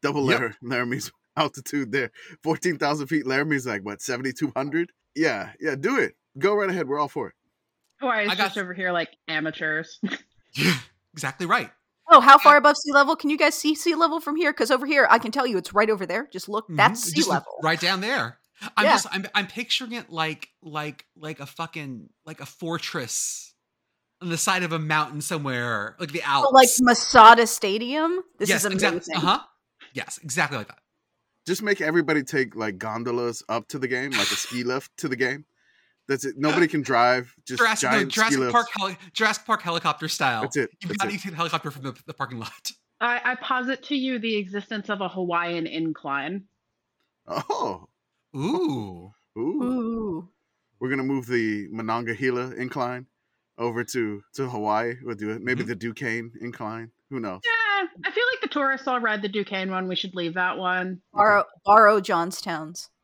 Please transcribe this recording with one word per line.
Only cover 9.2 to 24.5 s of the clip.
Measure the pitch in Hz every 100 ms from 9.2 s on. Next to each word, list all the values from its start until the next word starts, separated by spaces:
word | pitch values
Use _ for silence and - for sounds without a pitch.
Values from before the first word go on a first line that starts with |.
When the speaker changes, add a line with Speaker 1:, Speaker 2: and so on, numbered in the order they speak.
| -
Speaker 3:
amateurs. | 156 156 156 156 156 165 -
<laughs> | 190 - _ _ _
Speaker 2:
Yeah, | - 160 143 - _ _
exactly | 156 139 - 175
right. | 233 - _ _ _ -
Speaker 4:
Oh, | 320
how | 247 285
far | 294
Speaker 2:
Uh, | 294
Speaker 4:
above | 294 285
sea | 294
level? | 285 277
Can | 320 285
you | 294
guys | 302
see | - 302
sea | 311 339
level | 311 330 320
from | 302 311
here? | 320
'Cause | 294 233
over | 254 277
here, | 285 247
I | 233
can | 233
tell | 247 254
you | 202
it's | 175
right | 196 220
over | 208 180
there. | 180 285
Just | 180 -
look. | 208
Speaker 2:
Mm-hmm. | 214 160
Speaker 4:
That's | 208 226
sea | 214 165
Speaker 2:
Just | 240
look |
Speaker 4:
level. | 143 - -
Speaker 2:
right | 156 165
down | 175 190
there. | 208 269 117 - _ _ 208
I'm | - 220
Speaker 4:
Yeah. |
Speaker 2:
just, | 262 -
I'm, | 190 190
I'm | 208 190
picturing | - 240 - 247
it | 233 -
like, | 165 160 156 - _
like, | 165 151 151 143 -
like | _ 156 156
a | 139
fucking, | - 165 160 143 123 78 _
like | - 156
a | 139
fortress | - 165 165 - 170 120 - - - - _ _ _ _ _ _ _
on | 180
the | 165
side | -